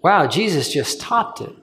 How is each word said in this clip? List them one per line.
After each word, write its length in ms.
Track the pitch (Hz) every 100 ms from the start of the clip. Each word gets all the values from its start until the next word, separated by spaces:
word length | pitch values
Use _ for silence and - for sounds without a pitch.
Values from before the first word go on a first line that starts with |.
Wow, 240 | - 202 135
Jesus 480 | 156 220 156 127
just 260 | 147 117 -
topped 400 | - 233 - -
it. 160 | - -